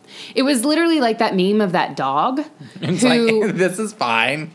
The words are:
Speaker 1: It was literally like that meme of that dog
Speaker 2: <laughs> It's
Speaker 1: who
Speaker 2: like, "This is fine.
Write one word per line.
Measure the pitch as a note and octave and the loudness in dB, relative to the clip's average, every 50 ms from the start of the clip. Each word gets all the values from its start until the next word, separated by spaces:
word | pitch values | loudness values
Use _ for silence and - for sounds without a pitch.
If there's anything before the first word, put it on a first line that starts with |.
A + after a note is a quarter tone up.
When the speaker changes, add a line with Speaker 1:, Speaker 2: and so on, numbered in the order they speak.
| - - - - - - - | -20 -20 -20 -20 -18 -6 -2
Speaker 1:
It | - C4+ | 0 0
was | C#4 D4 A#3 A3 | 2 2 0 0
literally | D4 D#4 D#4 E4+ E4+ D#4+ D4+ | 0 2 2 2 2 2 2
like | B3 A3+ A3 - | 2 2 0 0
that | A3+ - - | 0 0 2
meme | F#3+ F3+ F#3+ G#3 G#3+ | 2 2 2 2 2
of | G#3 F#3 | 2 2
that | E3 E3+ C3 - C#3+ | 0 0 0 -2 -2
dog | D3 C#3 C3+ C3+ D3 E3+ B3 C4 C#4+ D4 - - - | -4 -2 -2 0 0 0 0 0 -4 -6 -8 -10 -20
Speaker 2:
<laughs> | D3+ A#2 - - | -20 -20 -14 -8
It's | - - F#3 - | -6 -4 -2 2
Speaker 1:
who | B3 B3 A#3+ A#3+ A#3 A3+ A3 A3 G#3+ G#3 | 2 2 4 4 2 2 2 2 0 0
Speaker 2:
like, | - | 0
"This | E3 F#3+ F3 F#3 G3+ | 0 0 0 0 -2
is | A3 G#3 - | -6 -8 -6
fine. | - C3 A#2+ A2+ A2+ A2+ B2+ C#3 D#3 D3+ D#3 - | -4 -2 0 2 2 2 0 0 -4 -6 -10 -14